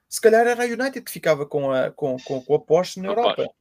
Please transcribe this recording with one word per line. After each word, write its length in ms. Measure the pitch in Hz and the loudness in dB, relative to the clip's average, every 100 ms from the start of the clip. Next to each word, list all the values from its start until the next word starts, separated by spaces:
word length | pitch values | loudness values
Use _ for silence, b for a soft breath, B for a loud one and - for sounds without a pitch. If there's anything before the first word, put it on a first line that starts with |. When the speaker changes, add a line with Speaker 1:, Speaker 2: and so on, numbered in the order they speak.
| _ | _
Speaker 1:
Se 140 | - | 0
calhar 240 | 220 220 233 | 4 6 4
era 160 | 240 | 0
a 40 | 240 | -2
United 340 | 233 262 262 | -2 -4 -6
que 100 | 247 | -12
ficava 340 | 175 170 147 143 | -4 0 0 -2
com 260 | 147 139 | -4 -2
a, 200 | 131 127 | 0 -2
com, 240 | - 143 127 | -4 -4 -4
com, 220 | - 131 | -6 -8
com 120 | - 151 | 0 -2
a 40 | |
Porsche 400 | - 160 180 - | 4 2 2 -6
na 60 | 190 | -4
Speaker 2:
Com 40 | |
a 40 | 214 | 0
Speaker 1:
Europa. 200 | 233 160 | 0 0
Speaker 2:
Porsche. 180 | 131 - | -4 -8